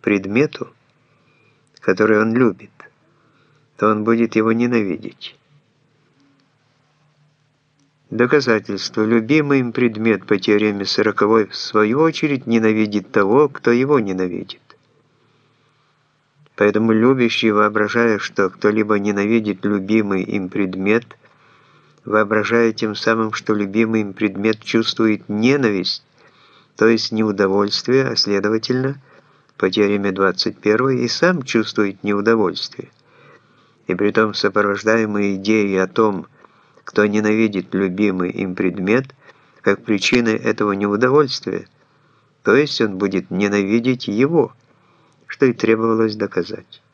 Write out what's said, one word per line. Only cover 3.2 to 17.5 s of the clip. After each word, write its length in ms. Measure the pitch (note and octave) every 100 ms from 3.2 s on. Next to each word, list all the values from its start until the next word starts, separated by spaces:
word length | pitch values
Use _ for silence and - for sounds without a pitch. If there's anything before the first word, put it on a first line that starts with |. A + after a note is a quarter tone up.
| _ _ _ _ _ _
то 100 | G#2
он 160 | G#2+
будет 320 | G#2+ A#2 A2+ A2+
его 160 | A2
ненавидеть. 840 | A2+ A#2+ A#2+ G2+ D#2+ - - - - _ _ _ _ _ _ _ _ _ _ _ _ _ _ _ _ _ _ _ _ _ _ _ _ _ _ _
Доказательство. 920 | A2 B2 D3 B2+ A2 - G2+ - -
Любимый 540 | A2 A#2 A2 D3+ D3 C#3
им 140 | B2
предмет 520 | A2+ B2 G#2+ A2+ G2+
по 140 | - G#2
теореме 460 | F#2 G#2 G#2+ G2+
сороковой, 640 | G2 - G#2+ G2+ G#2 A2+ G2+
в 80 | -
свою 420 | - A2 G#2+ B2+
очередь, 480 | D#3+ D#3 D#3 C#3 B2
ненавидит 640 | A2+ A2 G#2+ G#2+ G#2 F#2
того, 380 | A2+ G2 B2 D3
кто 240 | C#3 -
его 260 | A#2+ C3+ C#3+
ненавидит. 600 | G2+ F#2 F#2 F2+ - - _ _ _ _ _ _ _ _ _ _ _ _ _ _ _ _ _ _ _ -
Поэтому 340 | G#2 G#2+ A2+
любящий, 580 | A2 A#2+ C3+ A#2 - A2+